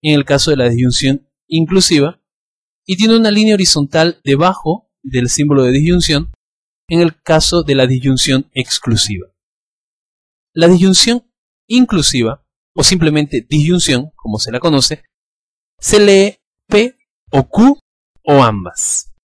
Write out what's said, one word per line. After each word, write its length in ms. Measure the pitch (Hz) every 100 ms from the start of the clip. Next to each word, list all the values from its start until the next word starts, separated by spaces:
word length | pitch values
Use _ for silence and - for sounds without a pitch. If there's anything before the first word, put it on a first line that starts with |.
en 120 | 156 147
el 100 | 139
caso 260 | 139 -
de 60 | 143
la 120 | 123
disyunción 580 | 117 123 117 135 139 _ _ _
inclusiva 720 | 160 156 190 175 160 143 - _ _ _ _ _ _ -
y 120 | 185
tiene 200 | 220 226
una 140 | 220
línea 240 | 208 220 208
horizontal 640 | 185 156 143 165 165 165
debajo 680 | - 139 175 190 156 185 _ _
del 280 | - 127 123
símbolo 340 | - 147 139
de 80 | 127
disyunción 600 | 135 160 180 165 143 - - _ _ _ _ _
en 100 | 170
el 200 | 170 -
caso 420 | - 160 - 170
de 120 | 151 139
la 120 | 127
disyunción 600 | 131 131 131 - 131 -
exclusiva. 760 | - 127 - - 110 101 98 - _ _ _ _ _ _ _ _ _ _ _ _
La 140 | - 170
disyunción 640 | 185 190 185 - 240 _ _ _ _ _
inclusiva, 760 | 233 254 190 143 135 117 139 _ _ _ -
o 80 |
simplemente 600 | 135 185 160 151 147 131 -
disyunción, 640 | 151 151 180 156 127 147 _
como 220 | - 107
se 120 | -
la 80 | 123
conoce, 440 | 170 143 - 156 _ _ _ _ _ _ _ _
se 200 | - 208
lee 380 | 208 196 196 - _ _ _
P 300 | 208 240 _ _ _ _
o 160 | 139 131
Q 320 | - 247 285 _ _ _ _
o 200 | - 143
ambas. 680 | 120 107 87 - - - - -